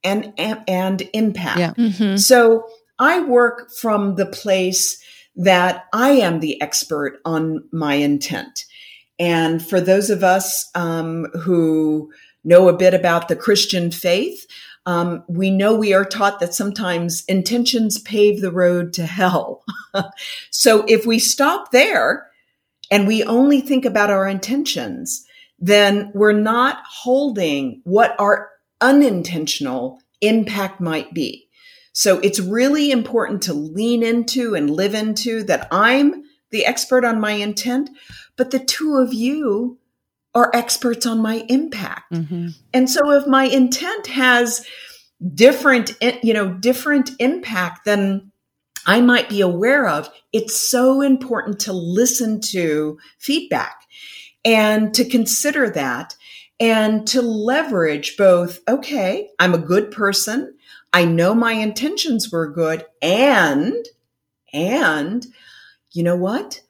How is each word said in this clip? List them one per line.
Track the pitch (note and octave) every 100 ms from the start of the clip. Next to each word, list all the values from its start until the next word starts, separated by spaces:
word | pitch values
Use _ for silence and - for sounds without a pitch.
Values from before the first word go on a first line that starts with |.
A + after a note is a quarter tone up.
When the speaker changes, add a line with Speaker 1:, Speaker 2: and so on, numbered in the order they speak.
Speaker 1:
and, | F#3 G3+ G#3 -
and, | G#3+ G#3+ G#3+
and | F#3 F#3+ F#3+ -
impact. | A3 A3 F#3 E3+ F3
Speaker 2:
Yeah. | E3+
Speaker 3:
Mm-hmm. | - A#3 F#3 G#3 G3
Speaker 1:
So | G3 B3+ A3+ A3+ - - _ -
I | C4 F4
work | D4 A#3+ A#3+ A#3 -
from | - A3+ G#3 G3+ F#3
the | F#3+
place | - G#3 F#3+ F#3 F#3 - - - - _ -
that | F3+ F3+ F3+ - -
I | G#3+ B3+
am | C#4 G3 E3
the | D#3 -
expert | D3 - - D3+ C#3 -
on | E3 D#3+ D#3+ D#3 -
my | E3 D3+
intent. | C#3+ D3 C#3+ - A#2+ - - - - - - _ _
And | F3 E3 D#3+ E3 E3
for | F#3+
those | F3+ F#3+ G#3
of | G3
us, | F#3 F#3+ F#3+ - - F3
um, | E3+ E3 E3 E3 E3 E3
who | E3 F3 D#3+ D#3 D#3 D3+ D3+ - _ _
know | D#3 F3 F#3
a | F3
bit | F#3
about | F3+ F3+ E3+ -
the | D#3+
Christian | - G3+ - F#3 E3+
faith, | E3 F3+ F3+ D#4+ - - - - -
um, | - F3 F3 - -
we | E3+ F#3+
know | F#3+ G3+
we | A3 G#3+
are | F#3+
taught | G3 A3 G3+ G3+
that | F3
sometimes | - G3+ G3 F#3+ E3+ E3+ E3+
intentions | - F#3+ F#3 A#3+ A#3+ A#3+ A3 G#3
pave | - G#3 G#3 F#3
the | F#3
road | F3 F3+ F3+ E3+
to | E3+ E3
hell. | F3 F#3 E3 - - - - -
<laughs> | G3 F#3+ - - - -
So | - B3 A3 G#3
if | A3 A#3
we | A3+
stop | - - C#4+ F4 -
there | B3 F4+ E4+ A#2 - - _ _ _ _ _ -
and | G3+ G3+
we | A3
only | A3+ A#3 C#4 C#4+
think | C#4 C4 C4
about | G3+ G#3
our | G3 F#3+
intentions, | G3 G3 C4+ D4 E3 A2+ C2 - - _ _ _ _
then | F3 G#3 G3+ G3+ G3+
we're | G3 G#3
not | G#3 G#3+ A#3 C4 - -
holding | - B3 C4 C#4+ G#3 E3 C#3+ C3+ A#2
what | - G3 A3+ -
our | G3+ G#3 - _ _ _
unintentional | B3 C#4+ C#4 F#3 E3 F3 D3+ - C#3 - B2+ - _ _
impact | G#3 A3+ G#3+ G3+ F#3+ -
might | E3+ D#3 -
be. | E3 C3+ - _ _ - - _
So | - - F#3
it's | G3 G3
really | F#3 A3 C4 D4+ D4
important | C4 A3 A#3 - G3+
to | F#3+
lean | D3 D#3 E3+ A3+ A#3+
into | A3+ A#3 A#3 C4 A#3+
and | F#3+ D3
live | D3+ G3
into | G#3+ A3 G#3+ B3 A3+
that | G#3 E3 -
I'm | F3+ A3 C4 C#4+ - - _ _
the | A3 -
expert | B3+ - B3+
on | A#3+ A3+
my | G#3+
intent, | G#3 G#3 G3+ B3 B3 D4 - - - - -
but | B3+
the | C4
two | C4 - D#4 C#4+
of | B3+
you | A#3+ A#3+ D4+ C#4 G3+ B3 B3 _ _ _ _ _
are | A#3+ A#3+
experts | A#3 A#3+ - B3 A#3 A#3+
on | A3+
my | A3 A3+ A3
impact. | C4 D#4+ A3+ F#3 - _
Speaker 2:
Mm-hmm. | E3+ D#3 F3 E3+ D#3+ _
Speaker 1:
And | B3+ C4
so | D#4 D4
if | C#4+ C#4+
my | C4
intent | C4 C4+ B3+ B3 F4 G#4+ G#4
has | B3+ B3+ A#3+ A#3+ A3 - - - - _ _ F3
different, | C#3+ A#3+ C4 C#4 B3+ - - A#3 A#3+
you | A3+
know, | G#3+ G3
different | F#3 A3+ B3+ D4+ C#4+ C4 -
impact | B3 F4+ - G#3 F3+ F3 -
than | G#3 G3 G3 - _ _ _ _ - -
I | G#3+
might | B3 B3 -
be | G3+
aware | F#3 F3 A3+ C#4+ A3+
of, | D3+ D#3 - _
it's | A3 G#3+
so | - - B3 B3+ C4+
important | C#4 C4 B3+ A#3 - G3+
to | G#3+
listen | F#3 E3+ F3+ A#3+ - A3+ A3 -
to | F#3+ E3 D3+ D3+ D3+ - _
feedback | - D4+ F4+ - - - _ - - - - _
and | A#3 A3 G#3+ G#3+ G#3+
to | G#3+
consider | A#3 B3 A3 - C#4+ D4 A#3
that | E3 C3+ A#2+ - - - - - _
and | A3+ A3 G#3+ G#3+ G#3+
to | B3+
leverage | A#3+ G#3+ G#3+ C4+ D#4 G#3 D#3+ D3 D3 -
both, | G3 F3+ F3 - -
"Okay, | C4+ C#4+ D4 F#3 B3 G#4 _
I'm | F3+
a | E3+
good | D3 F#3 G#3
person. | - G3+ G3 - A#3 - _ _ - _
I | F3+
know | E3+ E3 F3
my | A3+ A#3
intentions | A3 G#3+ G#3+ C#4+ G4+ E4 A3+ -
were | E3 D#3
good. | D3 D#3+ D#3+ - _
And, | D#3 G3 C#4 A#3 D#3+ C#3 F3+ A#4 A4+ _ _ _ _ _ _
and | C#3+ F3 C4+ A3 D#3 D3+ A3+ A#3+ _ - - - _ _
you | E3+
know | E3+ F3
what? | F#3 B3 G#4 - _